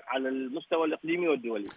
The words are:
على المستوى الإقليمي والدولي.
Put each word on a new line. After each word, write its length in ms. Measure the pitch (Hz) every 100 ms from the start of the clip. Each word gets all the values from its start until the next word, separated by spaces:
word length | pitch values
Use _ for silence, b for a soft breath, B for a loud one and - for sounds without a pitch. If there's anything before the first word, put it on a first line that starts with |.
| -
على 220 | 131 131
المستوى 580 | 131 131 143 - 165 160
الإقليمي 420 | 156 156 170 175
والدولي. 400 | 139 117 113 98